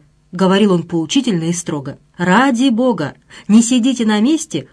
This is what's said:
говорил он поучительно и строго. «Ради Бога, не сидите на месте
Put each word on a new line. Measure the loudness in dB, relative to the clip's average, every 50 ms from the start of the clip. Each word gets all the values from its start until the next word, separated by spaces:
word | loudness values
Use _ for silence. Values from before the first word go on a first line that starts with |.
| _ _ _ _ _ -14
говорил | -4 -2 0 2 2 4 2 2 2
он | 0 -2
поучительно | -4 -4 -6 -4 0 -2 -2 0 0 -4 -2 -2
и | -4 -6
строго. | -6 -6 -8 -8 -8 -8 -12 -16 -16 _ _ _
«Ради | -6 -2 2 2 2 2 2 2 0 0 0
Бога, | 0 0 0 -2 -2 -2 -6 -8 -10 _ _ _ -20 -14 -2
не | 4 4 4
сидите | 4 4 2 2 2 0 -2 0 -2
на | 0 0 0
месте | 2 0 0 -2 -4 -6 -8 -8 -8 -10